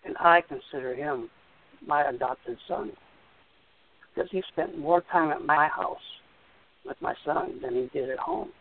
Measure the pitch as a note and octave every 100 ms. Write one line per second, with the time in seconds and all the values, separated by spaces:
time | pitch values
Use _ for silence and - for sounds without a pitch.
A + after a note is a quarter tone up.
0 | - - E3+ E3+ - C3 - C#3 B2+ B2
1 | D3 C3 A#2 _ _ _ _ - - D3
2 | D3 B2 B2 C3+ A#2+ A#2 - - G#2+ -
3 | - _ _ _ _ _ _ _ _ _
4 | - - - F#3+ - - E3+ D#3+ D3 F3
5 | - F3 D#3+ D3 D3+ D3+ D#3 - - -
6 | - - _ _ _ _ _ _ C3 C3+
7 | - - D3 D#3+ F#3 - B2+ B2 B2+ D3
8 | C3 - D#4 F4 F#4+ -